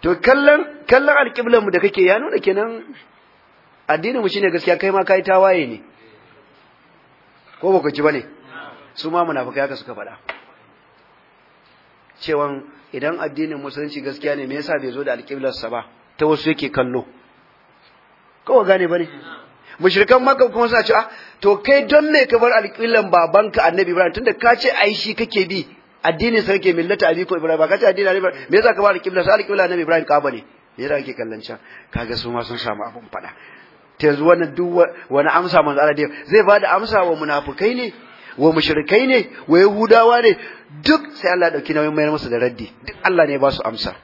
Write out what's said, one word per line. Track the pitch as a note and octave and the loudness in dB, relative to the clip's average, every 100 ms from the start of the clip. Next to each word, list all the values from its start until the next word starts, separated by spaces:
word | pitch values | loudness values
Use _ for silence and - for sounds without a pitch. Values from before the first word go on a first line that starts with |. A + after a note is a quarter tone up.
To | E3 F3 | -2 0
kallon, | G#3 C4+ C#4+ D4 - - - | 2 4 6 4 0 -12 2
kallon | B3+ C#4+ C#4+ | 2 4 2
alƙiblar | B3+ A#3 A#3 A#3 | 0 -2 2 2
mu | G#3 | 2
da | F3+ | 0
kake | G3 - | -2 2
ya | F3+ G3+ | 2 2
nuna | D4 D#4 | 0 -2
kenan | - F#3+ A3 A3+ A3+ C4 - _ _ _ _ _ _ _ - | -2 -2 -4 -8 -16 -20 -20 _ _ _ _ _ _ _ -4
addinin | D#3 F#3 C4 | -4 -2 -4
mu | G3+ | -4
shine | G3 G3 | 0 -2
gaskiya, | E3 - F3 | -2 0 0
kai | G3 | 0
ma | G3 | -2
kai | F#3 F#3+ | 2 0
tawaye | F#3+ F#3 F#3+ F#3 C3+ | 4 4 4 2 -2
ne. | A2 - _ _ _ _ _ _ _ _ _ _ _ _ _ _ _ _ - | -8 -16 _ _ _ _ _ _ _ _ _ _ _ _ _ _ _ _ -8
Ko | F3 | 0
ba | F#3+ | 0
ku | D3 | 0
ji | D3 | -2
bane? | D3+ D3 - - - - - - - - | -2 -2 -8 -20 -20 -20 -20 -20 -20 -12
Su | D#3 | -6
ma | E3+ | -2
munafikai | E3+ C#3+ B2 B2+ | -2 -4 -6 -4
haka | C#3 C3 | -6 -6
suka | A2+ G#2+ | -14 -14
faɗa. | G2+ F#2 _ - _ _ _ _ _ _ _ _ _ _ _ _ _ _ _ _ _ _ | -14 -18 _ -18 _ _ _ _ _ _ _ _ _ _ _ _ _ _ _ _ _ _
Cewan | - D3+ C#3+ C#3 - - _ | -4 -2 -2 -6 -14 -20 _
idan | B2+ C#3+ E3 | -8 -6 -6
addinin | D#3+ C#3 D#3 D3 | -8 -6 -8 -8
musulunci | C#3 C3+ D3 D3 | -12 -12 -12 -10
gaskiya | C3+ C#3 D3 C#3+ | -12 -8 -6 -6
ne, | C3 | -6
me | C#3 | -10
yasa | D3 D#3 | -6 -6
bai | C3 | -6
zo | B2 | -8
da | C#3 A#2+ | -6 -8
alƙiblar | - C#3 C3+ | -8 -8 -8
sa | A#2+ C#3 | -8 -8
ba? | A#2 - _ _ _ | -10 -10 _ _ _
Ta | D3+ | 0
wasu | D3+ D#3 | 0 -2
yake | D3+ C#3+ | -4 -4
kallo. | - B2+ B2+ - - _ _ _ _ _ _ _ _ _ _ _ _ - | -2 -2 -4 -8 -20 _ _ _ _ _ _ _ _ _ _ _ _ 0
Ko | B3 | 0
ba | F#3+ | 2
gane | F#3+ F3+ | 0 0
bane? | F3 E3 C#3+ C#3+ E3 - _ _ - | -4 -6 -10 -20 -20 -20 _ _ -4
Mushrikan | E3+ F#3 G3+ B3+ | -2 0 4 4
Makka | B3+ C4+ B3 | 4 2 2
kuma | G#3 A#3 | 2 0
suna | A3+ | 0
cewa, | G#3+ A3 | 2 0
"Ah, | A3+ - - _ | 0 -12 -20 _
to | G3+ G3+ | 0 0
kai | A3+ C#4 A3 | 4 2 4
don | D4 D4+ | 2 4
me | D4+ B3+ | 2 2
ka | A#3 | 2
bar | A#3+ | 4
alƙiblar | A3+ G3+ - A3+ A#3 G3 | 2 0 -6 0 0 2
babanka | F3 E3 F#3 G#3+ - | 2 4 2 2 2
Annabi | E3+ F3 F3+ | 0 2 -2
Ibrahim? | F3 F3 | 0 0
Tunda | F3 A#3+ | 0 -4
ka | G3 A#3 A#3+ | 0 2 2
ce | - | 0
ai | - G3+ | 0 -2
shi | G#3+ G#3+ G#3+ | -2 -8 -6
kake | A3+ G#3+ F#3 | -6 -2 -4
bi, | F#3+ C#3+ - _ _ | -4 -10 -16 _ _
addinin | D#3+ E3 A3+ A3+ | -4 -2 0 0
sa | F#3 | 0
kake | G3 F#3 E3+ | 0 0 0
millata | E3+ G3 F3 | -2 0 0
abiku | E3+ F3+ F3 | 0 -4 -4
Ibrahim, | D#3+ D#3+ | -2 0
ba | D#3 | 0
ka | G3 | 2
ce | G#3+ | 2
addinin | F#3 G3 | 0 0
Annabi | F#3+ | 0
Ibrahim, | F#3 F3+ - | -2 -6 0
me | F3 | 2
yasa | A3+ G3 | 2 2
ka | |
bar | G3+ F#3 | 2 0
alƙiblar | - F#3 | -4 -2
sa? | F3 G#3 | 2 2
Alƙiblar | G3+ G3+ F3+ | 0 -2 0
Annabi | F3 | -2
Ibrahim | D#3 E3 D3+ | 0 -2 2
Kaaba | D3 C#3+ | 0 0
ne. | A#2+ - _ _ - | -6 -14 _ _ -12
Me | |
yasa | C3 D3 | -6 -6
kake | C3 B2 | -6 -10
kallon | A2+ A2 | -10 -10
can?" | A2 A2+ - - - | -14 -18 -18 -20 -12
Kaga | - A#2 A#2 | -10 -8 -8
su | A#2+ | -6
ma | A#2+ | -8
sun | A#2 A#2+ | -8 -8
samu | A#2+ G#2 | -8 -8
abun | A2+ A2+ G#2+ | -10 -14 -16
faɗa. | - - - - - - _ _ _ | -16 -16 -20 -20 -20 -20 _ _ _
Ta | D3+ | 0
yanzu | C#3+ D#3+ | 2 4
wannan | F3 E3 C3+ | 4 2 -4
duk | F3 F3 | -4 2
wa, | E3+ - - | 0 0 -4
wani | C#3 D3+ | 0 2
amsa | D#3 F3+ E3 | 0 2 0
manzo | D3 C#3+ | 2 2
Allah | D3+ | 0
dai | D3 D3 - - | 2 -4 -6 0
zai | G3 | 2
bada | G3 G#3 G3 F3+ | 6 4 4 0
amsa | G#3+ G#3+ F3+ | 0 0 0
wa | D#3+ | -2
munafukai | D#3 D3 C#3+ C3+ G3+ B3 | -2 -4 -4 -4 -2 -2
ne, | A#3+ - - - - - | -8 -10 -20 -20 -20 0
wa | D3 | 2
mushrikai | D#3+ - D3+ D3 G3+ C4 | 2 0 -2 2 2 4
ne, | B3+ F#3 - - | 2 0 -10 2
wa | E3 | 6
Yahudawa | G3 G#3 G#3+ G#3 A3+ A#3+ | 6 4 4 6 6 6
ne, | A#3 F3+ - - - D3+ | 4 2 -4 -20 -20 -8
duk | D3+ D#4 - - | 0 0 0 -6
sai | F3+ | -2
Allah | F3+ E3+ | 2 0
ya | D#3 | 0
dauki | B2+ | -4
nauyin | D#3 D3+ D3+ | -2 0 0
mayar | D3+ | 0
musu | D3+ C3+ | -2 -4
da | A#2 | -2
raddi. | B2 A#2+ A2 - - | -2 -4 -16 -16 -18
Duk | - | -6
Allah | G3 F3 D3+ | -2 2 2
ne | |
ya | C#3 | 2
ba | C#3 | 0
su | C3+ | 0
amsa. | - A2+ - F#2 | -6 -8 -10 -12